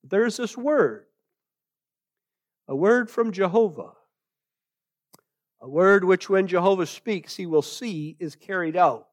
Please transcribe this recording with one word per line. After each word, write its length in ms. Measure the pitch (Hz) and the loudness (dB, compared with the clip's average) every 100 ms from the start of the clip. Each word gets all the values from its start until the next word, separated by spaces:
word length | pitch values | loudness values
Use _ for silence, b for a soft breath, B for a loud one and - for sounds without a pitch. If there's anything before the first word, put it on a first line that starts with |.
There's 340 | 135 196 233 214 | -2 0 0 -2
this 200 | 233 - | -8 -6
word, 480 | 262 302 147 107 _ _ _ _ _ _ _ _ _ _ _ _ _ _ _ _ - | -2 0 0 -4 _ _ _ _ _ _ _ _ _ _ _ _ _ _ _ _ -10
a 80 | 135 | 0
word 340 | 190 240 240 | 4 2 2
from 220 | - 233 | -2 -2
Jehovah, 600 | 185 190 196 220 143 - _ _ _ _ _ _ _ _ _ _ _ _ _ _ _ _ _ | 0 0 2 0 -2 -18 _ _ _ _ _ _ _ _ _ _ _ _ _ _ _ _ _
a 80 | 123 | -6
word 340 | 143 190 202 | 2 4 4
which 260 | 185 180 - | 4 0 2
when 180 | 190 190 | 0 2
Jehovah 380 | 175 180 196 165 | 2 2 2 -2
speaks, 500 | - - 196 - - | -6 -6 -6 -6 -12
he 100 | 180 | 0
will 160 | 156 | 0
see 560 | 143 - 240 170 151 156 | 0 -8 -8 -8 -10 -10
is 160 | 165 - | -12 -12
carried 400 | - 190 165 165 | -8 -6 -4 2
out. 320 | 170 113 _ | 2 2 _